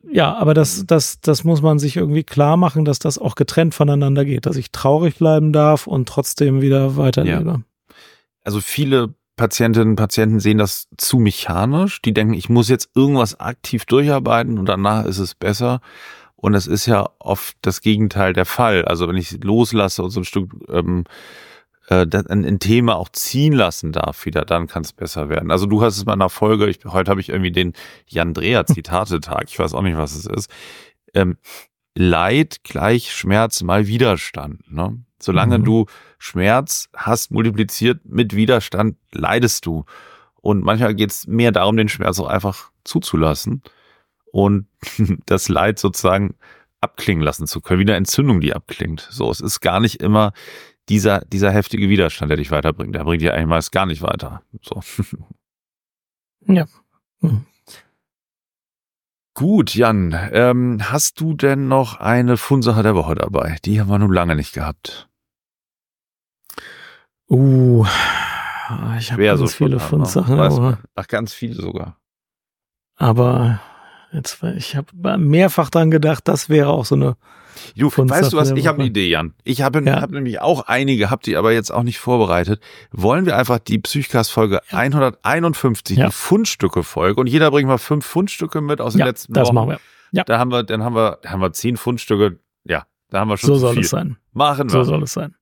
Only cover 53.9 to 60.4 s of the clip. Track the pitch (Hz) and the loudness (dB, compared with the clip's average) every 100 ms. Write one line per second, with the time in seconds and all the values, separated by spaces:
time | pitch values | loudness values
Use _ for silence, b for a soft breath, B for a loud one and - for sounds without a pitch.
53.9 | 78 85 - - - _ - - - - | -4 -6 -6 -8 -14 _ -20 -14 -14 -10
54.9 | - 104 - - - _ _ _ _ _ | -8 -8 -10 -18 -20 _ _ _ _ _
55.9 | _ _ _ _ _ - 185 151 _ _ | _ _ _ _ _ 2 2 2 _ _
56.9 | _ _ _ 165 110 139 _ _ B B | _ _ _ -2 -2 -4 _ _ B B
57.9 | B _ _ _ _ _ _ _ _ _ | B _ _ _ _ _ _ _ _ _
58.9 | _ _ _ _ - 156 214 110 107 117 | _ _ _ _ -4 2 2 2 2 2
59.9 | 107 87 82 95 67 | 2 0 -2 0 2